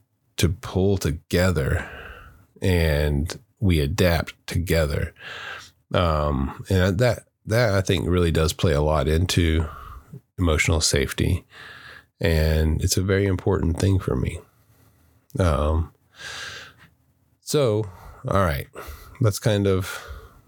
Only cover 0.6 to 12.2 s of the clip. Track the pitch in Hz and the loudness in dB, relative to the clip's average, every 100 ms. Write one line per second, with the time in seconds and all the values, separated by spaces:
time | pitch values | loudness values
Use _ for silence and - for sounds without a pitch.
0.6 | - 92 95 98 80 76 - 87 92 78 | -4 0 2 2 -2 -4 -2 2 2 2
1.6 | 67 82 - - - - - - _ - | 0 -2 -4 -14 -18 -18 -20 -20 _ -4
2.6 | 95 90 80 73 76 71 85 - - _ | 0 2 2 2 0 0 -2 -8 -16 _
3.6 | 95 80 71 101 90 80 - - - 95 | 0 2 0 2 2 2 -2 -12 -6 -4
4.6 | 87 80 73 73 - - - - - - | 0 0 0 -2 -6 -10 -16 -14 -14 -14
5.6 | - _ _ 98 85 76 73 67 67 - | -18 _ _ 0 2 2 0 0 -2 -6
6.6 | - 95 92 90 123 - - _ - 110 | 0 2 2 2 0 0 -8 _ -2 0
7.6 | 117 98 92 87 80 90 85 80 78 - | 2 2 2 0 2 2 2 2 0 2
8.6 | 92 73 76 76 69 78 92 - 82 80 | 2 2 2 2 2 0 2 2 2 2
9.6 | 78 - - - - - - - 85 76 | -2 -8 -16 -20 -20 -20 -16 -2 0 2
10.6 | - 80 - 71 64 - 78 87 - - | 2 2 2 0 0 0 0 0 -4 -20
11.6 | - - - - _ _ | -20 -20 -20 -20 _ _